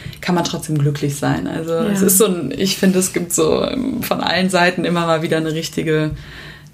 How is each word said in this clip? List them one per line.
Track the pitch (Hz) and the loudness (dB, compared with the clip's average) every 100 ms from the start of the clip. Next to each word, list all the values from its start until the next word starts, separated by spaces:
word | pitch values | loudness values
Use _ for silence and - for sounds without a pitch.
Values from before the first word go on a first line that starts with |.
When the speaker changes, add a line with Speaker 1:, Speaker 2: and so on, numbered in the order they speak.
| - - | -14 -8
Speaker 1:
kann | - 180 | 0 0
man | |
trotzdem | - 165 - 151 | 0 -4 -2 0
glücklich | 143 143 143 143 | 2 0 -2 -2
sein. | 139 - - | -2 -2 -4
Also | 165 165 | -4 -2
Speaker 2:
Ja. | 165 208 | 0 0
Speaker 1:
es | 196 | 2
ist | 190 190 | 4 6
so | 208 | 4
ein, | 175 - - | 2 -4 -2
ich | 190 - | -2 2
finde, | 190 185 | 2 4
es | 185 | 0
gibt | 180 175 | -2 -2
so, | - 156 64 | 0 2 2
ähm, | - - 53 - | 0 -2 -2 -2
von | - - | -2 -2
allen | - 170 185 | 0 0 2
Seiten | 185 175 180 170 | 4 2 2 0
immer | 170 170 | 0 0
mal | 160 | 0
wieder | 160 160 | 0 0
eine | 160 | 0
richtige, | 156 170 - 160 156 156 147 - - - - - | -4 -4 -4 0 0 0 -4 -12 -18 -18 -20 -14